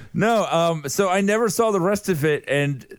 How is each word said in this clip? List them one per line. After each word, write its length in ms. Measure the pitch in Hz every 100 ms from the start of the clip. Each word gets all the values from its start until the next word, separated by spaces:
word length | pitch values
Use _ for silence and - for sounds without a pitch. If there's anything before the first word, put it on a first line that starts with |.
| -
No, 320 | - 214 226 151
um, 380 | 165 170 160 139
so 220 | - 196
I 120 | 185
never 280 | 202 214 233
saw 220 | - 226
the 80 | 196
rest 300 | 175 202 -
of 140 | 160 151
it, 180 | 147 -
and 380 | 143 143 135 -